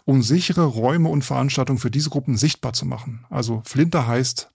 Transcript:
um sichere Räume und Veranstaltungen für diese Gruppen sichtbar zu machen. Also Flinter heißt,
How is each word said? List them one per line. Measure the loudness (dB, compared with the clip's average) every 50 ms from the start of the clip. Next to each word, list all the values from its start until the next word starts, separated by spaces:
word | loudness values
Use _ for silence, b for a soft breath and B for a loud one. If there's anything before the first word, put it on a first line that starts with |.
| B
um | 2 4 4 4
sichere | 4 2 2 2 0 2 2 2
Räume | 2 2 2 2 2 2 2 2 2
und | 2 0 -2
Veranstaltungen | -2 -2 0 0 0 0 0 0 0 0 -2
für | -2 -2
diese | -2 -2 -2 -2
Gruppen | -4 -4 -2 -2 0 0
sichtbar | 0 0 0 -2 -6 -6 -6
zu | -4 -4
machen. | -4 -6 -6 -8 -12 -14 -14 -14 _
Also | -6 -4 -2 -2 -4 -4 -6
Flinter | -2 0 2 2 2 2 2 0
heißt, | 2 2 0 0 -2 -4 -6 -10 -12 _